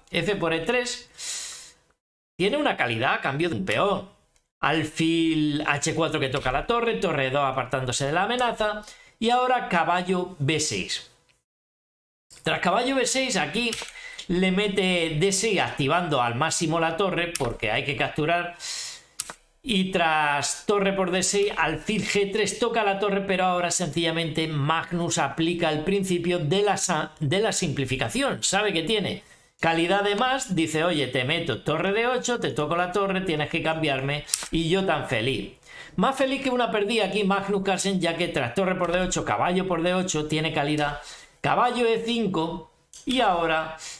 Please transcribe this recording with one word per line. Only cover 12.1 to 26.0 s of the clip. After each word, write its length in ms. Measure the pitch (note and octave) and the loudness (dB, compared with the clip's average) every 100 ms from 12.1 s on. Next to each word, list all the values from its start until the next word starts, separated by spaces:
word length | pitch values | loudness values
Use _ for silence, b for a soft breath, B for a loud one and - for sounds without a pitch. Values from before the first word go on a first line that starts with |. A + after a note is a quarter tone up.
| _ _ - | _ _ -8
Tras 180 | - C3 | -4 0
caballo 360 | F#3+ G3 B3 C4+ | 2 2 2 2
B 100 | A#3+ | 2
seis, 320 | C4 C4 F#3+ | 0 0 2
aquí 320 | D3+ G#3 A#3+ A3 B B B B B | 0 0 -2 -4 B B B B B
le 220 | F3 F#3 | 2 4
mete 640 | F#3 G#3 F#3+ F#3 F3+ E3 D3+ | 2 2 2 2 2 0 2
D 120 | F#3+ | 2
seis 280 | F#3+ A3+ F#3 | 2 2 2
activando 640 | B2 - C#3 E3 E3+ C#3+ | 0 0 2 2 2 0
al 100 | A#2+ | 0
máximo 460 | A#2 D#3+ - D#3+ E3 | 0 0 0 0 0
la 180 | E3 E3 | 0 0
torre, 360 | G3 E3+ E3+ E3+ | 0 0 -4 -4
porque 320 | B2+ A2 A2 | -6 -2 -2
hay 160 | A#2 C3+ | -2 -2
que 100 | C3+ | -4
capturar. 640 | C3+ - D3+ E3+ F3 - B B B B B B - - _ _ | -4 -2 0 0 -2 -10 B B B B B B -12 -12 _ _
Y 300 | - F#3+ F#3+ | -2 0 2
tras 720 | F#3+ E3+ D#3 D3 C#3+ C#3 - - | 2 2 4 2 2 0 -4 0
torre 280 | G3+ G3 | 2 2
por 180 | F#3+ F#3 | 2 0
D 100 | F#3 | 0
seis, 320 | F3+ G3+ G3+ - | 0 2 0 2
alfil 480 | D#3+ D#3 - G#3+ | 0 -2 -2 -2
G 280 | - G#3 G3 | 0 0 0
tres 260 | G#3 G3 - | 0 -2 0
toca 260 | A#3+ A#3 | 0 2
la 140 | G3+ G3 | 0 0
torre, 240 | G#3 G3 | 0 0
pero 220 | F#3+ F#3 F#3 | 0 0 2
ahora 240 | F3+ F3 | 2 0
sencillamente 760 | E3+ F3 C#3+ E3 D#3+ E3 C#3+ D#3+ | -2 -2 0 0 0 -2 -2 -2
Magnus 720 | D3+ C#3 D#3+ D3+ E3+ E3+ E3+ | 0 0 0 0 -4 -2 0
aplica 500 | C#3+ C3 E3 E3+ E3+ | -2 0 -2 0 0
el 140 | D3+ | 0
principio 560 | D3+ G3+ | 0 0